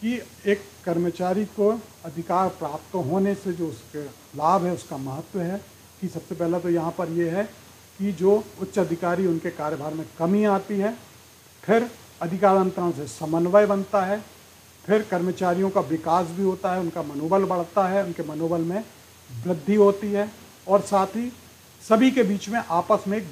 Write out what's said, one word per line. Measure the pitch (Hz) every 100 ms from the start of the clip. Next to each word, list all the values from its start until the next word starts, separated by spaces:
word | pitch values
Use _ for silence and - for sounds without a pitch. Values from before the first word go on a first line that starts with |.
कि | 220 240 - - 202
एक | 202 - - 190
कर्मचारी | 170 175 165 180 190 202
को | - 208 233 - - -
अधिकार | 143 170 180 190
प्राप्त | 185 156 151 - 185
होने | 139 185 196 196
से | 190
जो | 170 160
उसके | 113 - 151 143 117 - 139
लाभ | 156 190 175
है, |
उसका | 165 - 143
महत्व | 135 135 160 196
है | 170 196 - - - -
कि | 185
सबसे | 165 - 170
पहला | 170 175
तो | 175
यहाँ | 170 165
पर | 165 165
ये | 165 170
है | 180 214 - - - - -
कि | 196
जो | 160 185 214 214 -
उच्च | 190 202
अधिकारी, | 165 170 175 180 185
उनके | 165 175
कार्यभार | 165 151 156 151
में | 156 151 -
कमी | 165 208 208
आती | 196 196 202
है, | 208 240 - - - - - -
फिर | - 226 240 - - -
अधिकार | 165 185 196 190
अंतरण | 185 180 175
से | 139 143
समन्वय | - 156 165 175 202 208
बनता | 196 190 202
है, | 185 208 214 - - - - - -
फिर | -
कर्मचारियों | 208 180 180 175 180 175 190
का | 196
विकास | 143 160 160 175 170
भी | 170
होता | 196 185 190
है, | 185
उनका | 170 165
मनोबल | 147 143 156 190 185
बढ़ता | 180 165 208 185
है, | 196 180
उनके | 170
मनोबल | 156 151 165 170
में | 165 190 226 - - - -
वृद्धि | 120 175 170 190 214
होती | 202 202 208
है | 202 208 - - - -
और | 202
साथ | 196 196 190 220
ही | 247 - - - - -
सभी | - 220 262
के | 262
बीच | 196 202 -
में | 233
आपस | - 170 175 214 190
में | 214
एक | 175